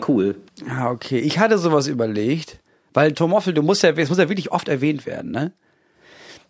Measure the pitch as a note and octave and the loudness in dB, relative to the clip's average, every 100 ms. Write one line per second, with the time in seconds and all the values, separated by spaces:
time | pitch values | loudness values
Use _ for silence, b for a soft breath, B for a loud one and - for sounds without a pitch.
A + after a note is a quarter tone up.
0 | - A#2+ G2 - - - B2+ C3 A#2+ B2 | 2 2 0 -2 -14 -16 -10 -4 -4 -4
1 | - B2+ D3 D#3 A3 G#3 E3+ D3+ C3+ B2+ | -4 -2 0 2 2 2 4 2 0 -2
2 | A2+ G#2 A2 D#3+ - - _ _ _ - | -2 -2 -2 -2 -6 -20 _ _ _ 2
3 | D#3 D3 E3+ G3+ F#3 D3+ D3+ G3+ E3+ D#3 | 2 2 2 2 0 0 2 4 4 2
4 | D3 F3+ E3 G3+ - F3 - C#3 D3 C#3+ | 0 2 2 0 -4 -4 -2 -2 0 -2
5 | - - - A#2+ D#3+ _ b b b b | -6 -10 -6 -4 -6 _ b b b b
6 | b b b b | b b b b